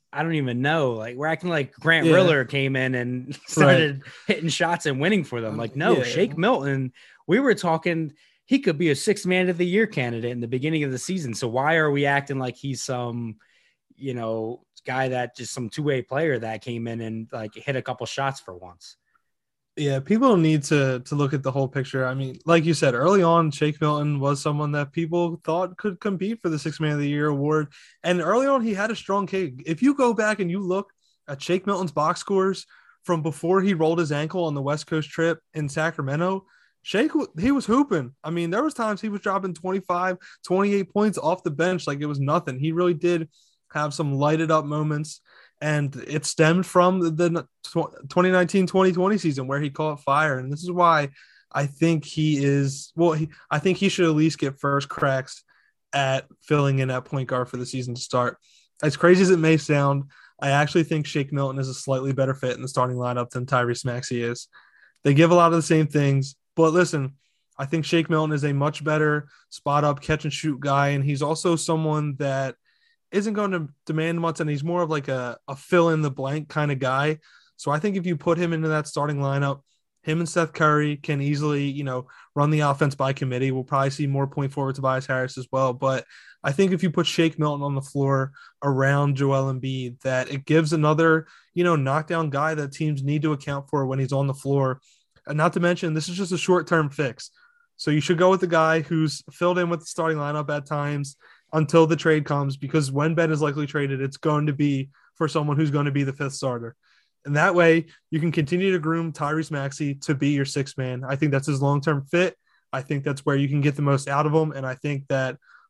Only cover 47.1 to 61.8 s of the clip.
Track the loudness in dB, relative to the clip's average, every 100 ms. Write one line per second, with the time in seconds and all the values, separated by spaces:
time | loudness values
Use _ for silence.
47.1 | 0 0 0 -6 _ -6 -4 -4 -10 -2
48.1 | 2 4 4 4 2 2 4 4 4 2
49.1 | 2 0 -2 -4 -4 -4 -4 -4 -4 0
50.1 | 2 2 -2 -6 -8 -4 2 4 4 0
51.1 | -8 -20 _ _ -4 -4 0 2 2 -2
52.1 | 0 2 2 2 2 0 -4 -8 2 2
53.1 | 2 -4 -8 _ 0 0 2 0 2 2
54.1 | 4 2 2 -4 -2 -2 0 -2 -2 0
55.1 | 0 -4 -16 _ _ _ _ _ -2 0
56.1 | 0 -4 _ 0 2 2 2 0 -4 -4
57.1 | -6 -2 -4 -4 -6 -8 -8 -8 -10 -4
58.1 | 0 0 -4 _ _ _ -4 -2 4 6
59.1 | 8 6 6 6 4 2 0 2 0 -6
60.1 | -16 -20 _ 0 2 2 2 0 -2 -2
61.1 | -4 -2 -2 -2 -2 -6 -6